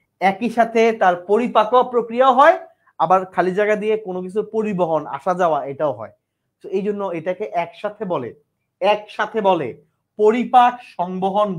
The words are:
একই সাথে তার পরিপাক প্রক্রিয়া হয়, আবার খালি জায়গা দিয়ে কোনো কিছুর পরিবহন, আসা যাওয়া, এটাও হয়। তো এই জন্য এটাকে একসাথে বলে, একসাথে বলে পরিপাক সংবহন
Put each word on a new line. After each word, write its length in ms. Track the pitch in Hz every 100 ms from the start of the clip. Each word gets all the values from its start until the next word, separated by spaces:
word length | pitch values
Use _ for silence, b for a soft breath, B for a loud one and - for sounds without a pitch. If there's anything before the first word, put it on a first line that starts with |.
| B - 190
একই 200 | 196 233 240
সাথে 240 | 226 226 226 226
তার 140 | 190 180 185
পরিপাক 420 | 214 247 233 208 254 254
প্রক্রিয়া 340 | 240 226 233 262 247
হয়, 180 | 311 370 - b b -
আবার 160 | 165 185 185 190
খালি 160 | 180 185
জায়গা 160 | 208 208
দিয়ে 120 | 214 214 190
কোনো 120 | 185 185
কিছুর 200 | 208 208 220
পরিবহন, 460 | 208 185 165 156 - 139
আসা 160 | 190 180
যাওয়া, 180 | 175 143 135
এটাও 220 | 135 151 113
হয়। 140 | 104 _ _ _ _ _
তো 40 | - 190
এই 60 | 202
জন্য 140 | 202 196 170
এটাকে 260 | 180 185 214 175
একসাথে 400 | 170 - 208 208 190
বলে, 160 | 156 113 - _ _ _ - 190
একসাথে 460 | 208 - - 208 226 190
বলে 200 | 175 123 - _ _ _ -
পরিপাক 520 | 214 247 226 247 240 247 - -
সংবহন 520 | 180 185 190 202 208